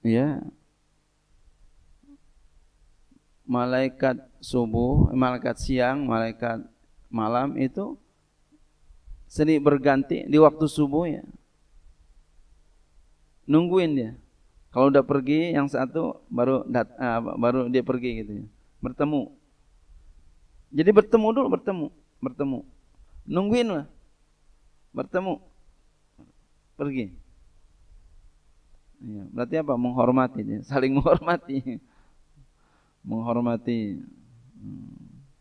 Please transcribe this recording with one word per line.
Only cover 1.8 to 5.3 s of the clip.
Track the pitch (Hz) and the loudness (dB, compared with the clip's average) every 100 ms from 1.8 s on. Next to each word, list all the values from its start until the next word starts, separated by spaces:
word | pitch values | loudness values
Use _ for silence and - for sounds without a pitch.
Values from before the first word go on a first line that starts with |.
| _ _ _ 143 _ _ _ _ _ _ _ _ _ _ _ _ - | _ _ _ -20 _ _ _ _ _ _ _ _ _ _ _ _ -4
malaikat | 123 123 127 135 131 135 127 - _ | -2 0 0 -2 0 -2 -2 -8 _
subuh, | - 127 117 113 123 143 - 127 | -4 -2 0 0 2 2 2 2
malaikat | 127 | 0